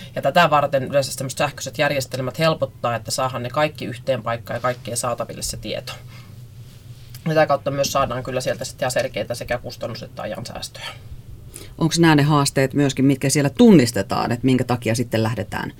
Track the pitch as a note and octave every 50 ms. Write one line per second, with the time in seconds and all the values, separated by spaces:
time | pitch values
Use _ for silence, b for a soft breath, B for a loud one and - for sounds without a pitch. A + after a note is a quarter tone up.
0 | B B - - - - - F3 E3+ D3+ D3+ D3 C#3+ C#3 C#3+ C3+ B2+ - C3+ C#3+
1 | C3 - - - C#3 C3 - - D3+ C#3 - - - - - - D3 C#3+ D3 C3+
2 | B2 - - B2+ C3 B2+ - - D#3+ D#3+ D3+ - A2 - - - - A#2+ A#2 A2+
3 | A2+ A#2 - - C3 B2+ A#2+ A#2+ A#2+ A#2 A#2 D3+ D3+ D3+ D3+ - - - B2 -
4 | - - C3 B2 - A#2 A#2 A#2 - - A2+ A#2 - B2+ B2 - - - A#2+ A#2+
5 | - B2 A#2+ - A#2 - - - - - - A#2+ - G#2+ - - - - - -
6 | - B B B B B B B - - - - - - - - - - - -
7 | - - - - - E3 D#3 D#3 D3+ D3 C#3+ C3+ - C#3 C#3 C#3 C#3 - - C#3
8 | C3+ A#2+ A#2+ C3 B2 - B2+ B2+ - C3 A#2 - - - - - - - - C3
9 | A#2+ B2+ - G2+ G#2+ - A#2+ - B2 - A#2+ A#2+ - A#2 - - A#2+ A#2 A#2 -
10 | - - - - - G#2+ G#2 - A#2+ - - - - - - - - - - -
11 | - - - - - - - - - B B B B B B - E3 D#3 - E3+
12 | E3+ E3 D#3 C#3+ C#3 D3+ D#3 C#3+ C#3+ C#3+ - C#3+ C3+ C3 - C#3 C#3+ C3+ C3 -
13 | C3 C#3 C#3 - - C#3 - D3+ C#3+ C#3 - - B3 A3+ G3 C#3+ B2 A2+ - G2+
14 | G2+ - - G2+ - G#2+ A#2+ A#2 - C3 B2+ B2+ B2 - A#2+ A2+ - A2 A2 B2
15 | A#2+ - - A2 A2 A2+ A#2+ G#2+ - - - - - - B